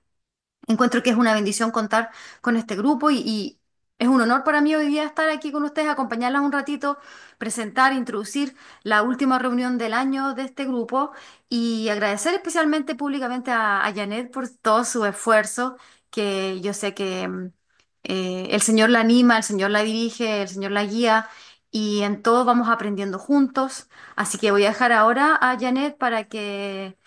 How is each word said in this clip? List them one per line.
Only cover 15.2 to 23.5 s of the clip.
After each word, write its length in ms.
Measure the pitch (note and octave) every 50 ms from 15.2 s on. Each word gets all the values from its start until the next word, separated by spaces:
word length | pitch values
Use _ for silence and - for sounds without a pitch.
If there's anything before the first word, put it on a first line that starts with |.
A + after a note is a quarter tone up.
| - A3+ A3 G#3+ G#3 G3+ - - B3 B3+ B3+ - - - _ _ _ -
que 520 | - A3 G#3 G3+ G3 F#3+ F#3+ F#3+ F#3+ F#3
yo 120 | F3 G3+ G3
sé 200 | - - G3+ G3
que, 340 | - G3+ F#3+ F#3 F#3 F#3 F#3
mm, 240 | F#3 F#3 F#3 F#3 - _ _ _ _ _ _ _ _ _ -
eh, 440 | - F#3 F#3+ F#3 F#3 F#3 F#3 F#3 -
el 100 | - G#3
Señor 280 | - - A3 A3 A3 A3+
la 120 | A#3+ A3+
anima, 360 | A3+ A3+ A#3 B3 B3 A#3+ A#3 A3
el 60 | A3
Señor 280 | - G#3 F#3+ F#3+ G3+
la 120 | G#3 G#3+ G#3+
dirige, 580 | A3 A3 A3+ A#3 A3+ A3+ - A#3+ A3 G#3+ G#3 G3
el 40 | F#3
Señor 240 | F#3+ G3 G3 G3
la 120 | G3+ G#3 G#3
guía 440 | G3+ G#3 A3+ A#3+ A3+ A3 A3 G#3+ - - - - - - _ _ _
y 300 | - A3 G#3+ G#3 G#3 G#3
en 200 | G3+ G3+ G#3 G3+ -
todo 220 | A#3 A#3 B3 B3+
vamos 240 | A#3+ A#3+ A#3+ A#3+ A3+
aprendiendo 500 | A#3 A3 - G#3+ G3+ F#3+ G3+ G3 F#3 G3
juntos. 720 | - - C#4+ C#4+ C4+ C4